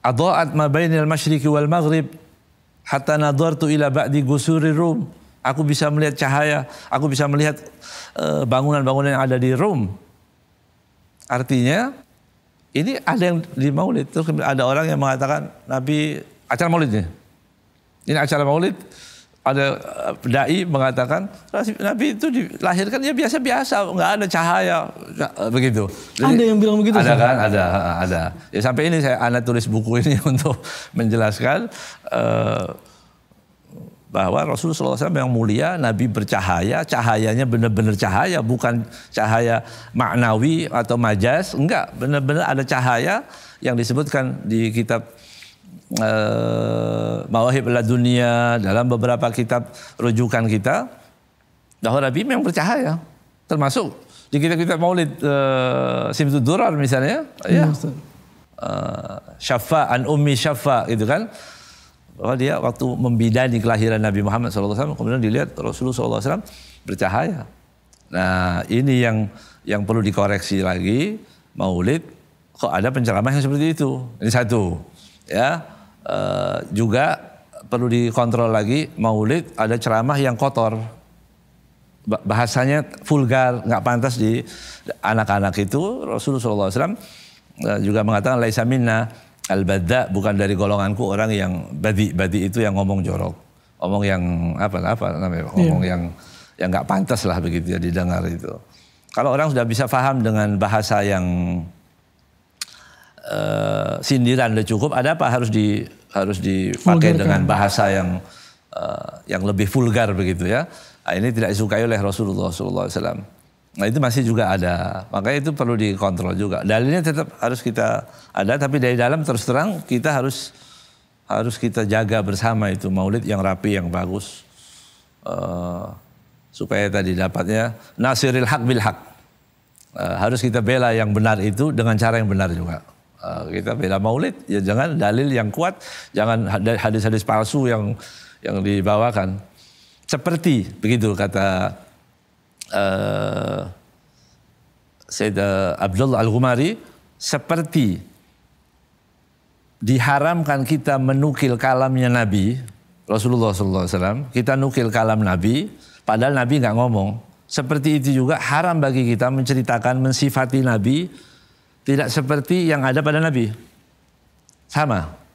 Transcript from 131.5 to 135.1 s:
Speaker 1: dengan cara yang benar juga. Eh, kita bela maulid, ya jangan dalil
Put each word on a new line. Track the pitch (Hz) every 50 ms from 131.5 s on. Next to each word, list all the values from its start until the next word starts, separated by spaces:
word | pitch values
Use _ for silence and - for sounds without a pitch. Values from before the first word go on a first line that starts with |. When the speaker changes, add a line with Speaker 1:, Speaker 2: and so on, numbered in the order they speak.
| 95 101 139 156
Speaker 1:
dengan | 147 127 113 117 110 107
cara | 117 113 113 117
yang | 110 101
benar | 98 95 95 90
juga. | 85 82 87 85 82 - - - - _ _ _ _ _
Eh, | - 87 82 82 82 80 82 92
kita | 95 107 113 107
bela | - 92 98 98
maulid, | 98 110 113 139 180 269 - - - -
ya | 98 101 95
jangan | 95 104 117 139 170 151 160
dalil | 104 101